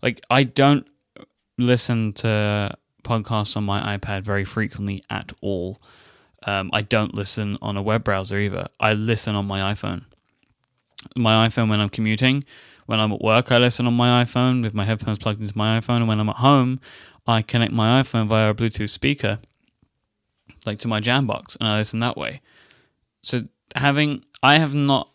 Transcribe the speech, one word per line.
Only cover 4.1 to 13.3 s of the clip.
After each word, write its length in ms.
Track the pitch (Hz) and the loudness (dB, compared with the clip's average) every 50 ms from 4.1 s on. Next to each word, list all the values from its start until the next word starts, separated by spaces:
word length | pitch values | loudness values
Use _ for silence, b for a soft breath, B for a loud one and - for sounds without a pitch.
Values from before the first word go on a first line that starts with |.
| 104 98 95 | -6 -6 -4
very 220 | 107 101 101 98 | -2 -2 -2 -2
frequently 560 | 92 - - 110 95 - - 101 101 98 95 - _ | -4 -4 -4 -4 -4 -4 -8 -6 -6 -6 -8 -8 _
at 240 | 104 98 - - - _ | -10 -10 -8 -10 -18 _
all. 400 | - 101 98 90 87 92 101 - b b b b b b b b b b b b - | -6 -6 -4 -4 -4 -6 -8 -12 b b b b b b b b b b b b -8
Um, 260 | - 101 98 95 98 - | -4 -4 -4 -4 -2 -4
I 100 | 107 107 | -4 -2
don't 320 | - - 110 107 - - | 0 0 0 0 0 -4
listen 420 | 104 101 - - - 107 101 101 - - | -6 -4 -2 -2 -2 -2 -4 -6 -6 -6
on 140 | 107 101 | -6 -6
a 60 | 101 98 | -4 -2
web 200 | 104 107 113 - | -2 -2 -2 -2
browser 340 | - 101 95 95 - 101 101 | -2 -2 -2 -2 -2 -2 -2
either. 280 | 104 101 95 90 90 - _ _ | -2 -2 -4 -6 -8 -10 _ _
I 140 | - 110 110 | 0 0 0
listen 420 | 107 107 113 117 104 - - 107 | 0 0 0 -2 -2 -2 -2 -2
on 100 | 101 101 | -2 -2
my 260 | 101 98 95 95 98 104 | -4 -4 -4 -4 -4 -4
iPhone. 320 | - - 104 95 90 - _ _ _ _ _ _ _ _ _ _ _ _ _ _ _ _ _ _ - - - - | -6 -6 -8 -8 -8 -12 _ _ _ _ _ _ _ _ _ _ _ _ _ _ _ _ _ _ -18 -18 -10 -4
My 320 | 127 120 110 110 110 113 | 0 2 4 4 4 4
iPhone 220 | 113 110 - 117 110 | 4 2 2 0 2
when 100 | 107 104 | 2 2
I'm 80 | 104 101 | 0 -2
commuting, 540 | - - 110 110 110 104 127 131 131 143 135 B B B B B B B B | -2 -2 -2 -2 0 2 2 2 2 0 -2 B B B B B B B B
when 120 | - 117 110 | -4 -2 0
I'm 140 | 107 107 104 | 0 0 0
at 80 | - | -2
work, 320 | - 110 | 0 4